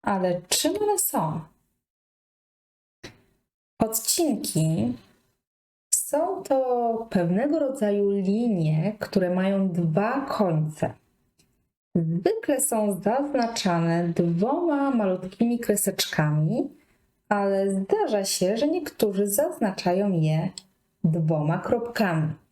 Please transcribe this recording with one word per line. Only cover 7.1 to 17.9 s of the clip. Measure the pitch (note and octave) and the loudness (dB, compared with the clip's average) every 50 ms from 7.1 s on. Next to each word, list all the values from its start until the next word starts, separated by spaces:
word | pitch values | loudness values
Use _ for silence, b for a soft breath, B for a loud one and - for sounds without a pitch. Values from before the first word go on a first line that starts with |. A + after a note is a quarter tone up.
| - F#3 F3 E3+ F3+ G3+ C4 D4 D#4+ D#4+ | 0 0 0 2 0 0 2 0 0 0
rodzaju | C#4+ C4 - - G#3+ G#3 G3+ G3+ G3+ G3+ | 0 -2 -2 -2 -2 0 0 2 0 0
linie, | G3+ G3+ F#3+ F#3+ G3+ A3 A#3+ A#3+ G#3 F3 D#3+ D#3 D#3 D#3 E3+ G3+ A3 - | 0 0 0 0 0 0 0 0 0 2 2 2 2 2 0 -2 -2 -4
które | - - - G3 F#3 F3 | -8 -2 0 0 0 2
mają | F3+ F#3 F#3+ G3 G3 G3 F#3+ F#3+ | 0 0 0 0 0 0 0 0
dwa | E3+ F3 E3+ D#3+ D#3 G3+ G3+ A3+ C4 C#4 | 0 0 0 0 0 0 0 0 -2 -4
końce. | C4+ - - - G#3+ F3+ D#3+ D#3 D3+ D3+ D3+ - - - - _ _ _ _ _ _ _ _ _ _ _ _ _ _ _ _ _ _ _ _ | -4 -4 -2 0 0 2 2 0 -2 -2 -2 -4 -6 -6 -6 _ _ _ _ _ _ _ _ _ _ _ _ _ _ _ _ _ _ _ _
Zwykle | F3 E3 D#3+ E3+ E3+ - F4+ A4 A4 - - C#4+ B3+ | -2 0 0 -2 0 0 0 -2 0 -2 -2 0 0
są | - - A#3 A3 G#3+ G3+ G3 E3+ | 0 -2 -2 0 0 0 -2 0
zaznaczane | - G#3 A#3 C4+ C#4+ C#4+ C#4+ B3+ A#3 A#3 A3+ - - F#3 F3 E3+ E3 E3 E3 E3+ F3 | 0 0 0 0 -2 -2 -2 -2 -2 -2 -4 -2 -2 0 0 2 2 2 2 2 0
dwoma | E3+ E3 - F3 E3+ E3+ E3+ G3 A#3+ D4 E4+ F4 E4+ C#4+ C#4 C#4 C#4 | 0 0 0 0 0 2 0 0 0 0 0 0 0 0 0 0 0
malutkimi | B3+ A#3 G#3 F#3+ F#3 F#3 F#3 F#3 - - A#3 A#3 A#3+ A#3 | 0 0 0 0 0 -2 -4 -10 -2 0 0 0 0 -2
kreseczkami, | A#3 - G#3 G3+ - G3 F#3 - - - - - D#3 D3+ D3+ D3+ D#3 E3 G#3+ C4+ C#4+ - B B B B B B B B _ _ _ _ | 0 0 0 0 0 -2 -2 -2 -6 -2 0 0 2 2 2 2 2 2 0 -2 -2 -4 B B B B B B B B _ _ _ _
ale | G#3 G3+ G3+ G3 G3 G3 G3 G3 G3 | 0 0 2 2 2 2 0 0 0
zdarza | F#3+ G3 - | -2 0 0